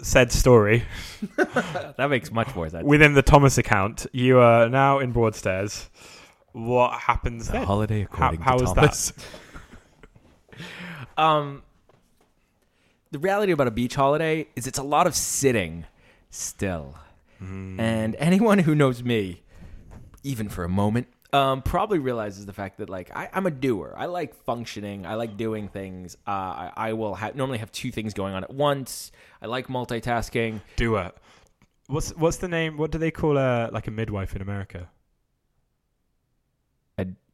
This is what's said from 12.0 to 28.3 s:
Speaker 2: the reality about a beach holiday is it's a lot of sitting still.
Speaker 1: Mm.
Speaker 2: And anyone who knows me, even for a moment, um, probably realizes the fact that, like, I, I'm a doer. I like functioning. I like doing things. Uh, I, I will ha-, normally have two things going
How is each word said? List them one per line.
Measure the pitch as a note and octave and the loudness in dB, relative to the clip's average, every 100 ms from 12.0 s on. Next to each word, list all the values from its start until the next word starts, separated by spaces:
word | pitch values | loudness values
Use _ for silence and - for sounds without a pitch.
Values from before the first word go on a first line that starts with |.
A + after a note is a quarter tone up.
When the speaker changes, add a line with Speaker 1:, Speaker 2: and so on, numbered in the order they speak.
| _ _ _ _ _ _ _ _ _ _ _ | _ _ _ _ _ _ _ _ _ _ _
Speaker 2:
the | C#3+ | -4
reality | F#3 G3+ G3+ | 0 2 2
about | D3+ B2+ | 2 2
a | |
beach | A2 B2 | 0 -2
holiday | C#3 C#3 D3+ D#3+ D#3+ - C#3+ | 2 2 2 0 -2 -4 -10
is | B2+ | -8
it's | C#3 | -8
a | |
lot | C#3 D3 F3 | 0 2 2
of | |
sitting | - - - C3+ A2+ E2 E2 - _ _ _ _ | 0 -4 0 2 2 -2 -8 -14 _ _ _ _
still. | - - - G2 E2 C#2 - - _ _ - | -14 -12 -6 -6 -6 -10 -18 -20 _ _ -16
Speaker 1:
Mm. | F#2 F#2+ F#2+ F#2+ | -12 -12 -10 -4
Speaker 2:
And | A2+ A2+ A2 - | -2 -2 -4 -2
anyone | D#3+ F#3+ A3+ G3+ | 2 4 4 4
who | D3+ | 4
knows | D3+ C3+ B2 | 4 2 0
me, | B2 A2+ F#2+ F2 _ - - - - - - - | -2 -2 -2 -8 _ -20 -20 -20 -20 -20 -20 -12
even | C#3 A#2 G2+ | -8 -8 -8
for | F#2 | -6
a | F2 | -2
moment, | F#2+ G#2 A#2 - _ _ | 0 2 0 -4 _ _
um, | C#3 C3+ C3+ | 2 2 0
probably | - F3+ G#3+ F3 | -2 -2 0 0
realizes | C3 A#2 G#2 G2 G2+ | 0 -4 -6 -10 -14
the | |
fact | G2+ F#2+ - | -10 -10 -10
that, | F#2 | -10
like, | F#2 - | -10 -10
I, | - G2 | -12 -8
I'm | F#3 F#3+ | -4 -4
a | |
doer. | C3 C3+ G2+ C#2+ - | -2 0 -2 -4 -8
I | D3+ | -8
like | F3 D3+ - | -6 -8 -8
functioning. | - A#2+ A#2 G#2 G#2 G2+ F2 | -8 -6 -8 -10 -10 -10 -8
I | |
like | A2 A#2 G2+ | -6 -6 -6
doing | A2+ G#2+ G2+ | -6 -6 -8
things. | G2 F#2+ F#2 F2 - - | -10 -12 -12 -16 -14 -8
Uh, | |
I, | G2 F#2 C2+ F2+ - | -6 -6 -8 -10 -6
I | A2+ | -6
will | A2 G#2+ | -4 -6
ha-, | F#2 G#2+ | -6 -8
normally | C#3 C3 A#2+ | -6 -6 -6
have | A2 | -10
two | - B2+ | -10 -8
things | A2+ G#2+ | -8 -6
going | G2+ G2 | -6 -6